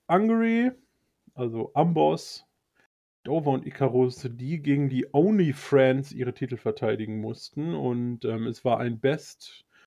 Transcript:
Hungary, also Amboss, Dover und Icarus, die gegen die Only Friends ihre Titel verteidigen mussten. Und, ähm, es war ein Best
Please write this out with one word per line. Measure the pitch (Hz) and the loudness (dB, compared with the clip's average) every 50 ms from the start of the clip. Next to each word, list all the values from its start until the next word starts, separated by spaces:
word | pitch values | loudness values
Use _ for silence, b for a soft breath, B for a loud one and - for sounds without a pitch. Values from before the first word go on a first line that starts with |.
| _ - | _ 0
Hungary, | 170 190 214 226 226 226 226 226 226 233 240 254 254 - _ _ _ _ _ _ _ _ _ _ _ | 2 2 4 2 2 2 2 2 2 2 0 0 -2 -6 _ _ _ _ _ _ _ _ _ _ _
also | - 127 117 113 113 113 - - | -6 -6 -4 -4 -4 -6 -2 0
Amboss, | 143 160 170 165 160 151 151 160 165 - - - - - _ _ _ _ _ _ _ _ _ _ _ _ _ _ _ - | 2 2 2 4 4 2 2 2 -2 -6 -10 -18 -20 -20 _ _ _ _ _ _ _ _ _ _ _ _ _ _ _ -8
Dover | 120 147 165 147 143 | -4 -4 -2 0 0
und | 131 131 - 143 | 0 0 -2 -6
Icarus, | - - 139 127 117 127 127 127 123 - - 123 | -4 -2 0 2 2 2 2 2 0 -4 -10 -10
die | 117 120 127 135 170 160 | -10 -10 -8 -6 -6 -4
gegen | 139 143 139 143 143 135 | 0 0 0 2 0 0
die | 131 127 - - - | 0 -2 -2 0 2
Only | 143 160 208 214 202 175 147 135 | 4 4 6 4 4 4 2 0
Friends | - - - 143 139 131 131 131 135 135 - 110 | -2 -2 2 4 6 6 6 4 2 -2 -6 -6
ihre | 113 123 123 123 | -6 -6 -6 -4
Titel | - - - 123 110 | -4 -6 -6 -6 -4
verteidigen | - 113 107 - 117 110 110 107 107 107 110 110 | -4 -4 -4 -2 0 -2 -2 -2 -4 -6 -6 -6
mussten. | 107 110 110 - - - - 147 151 170 170 | -6 -8 -8 -10 -14 -12 -8 -6 -6 -4 -4
Und, | 151 139 127 120 120 120 123 120 117 - | -4 -2 -2 -2 -2 -2 -4 -4 -4 -4
ähm, | 117 113 110 113 117 | -4 -4 -4 -4 -6
es | 117 - - | -6 -4 0
war | 127 113 113 | 0 0 0
ein | 123 120 117 110 | 0 -2 -4 0
Best | - 135 151 151 - - - _ - - - - _ _ b b b | 0 0 0 -2 -4 -12 -20 _ -20 -20 -20 -20 _ _ b b b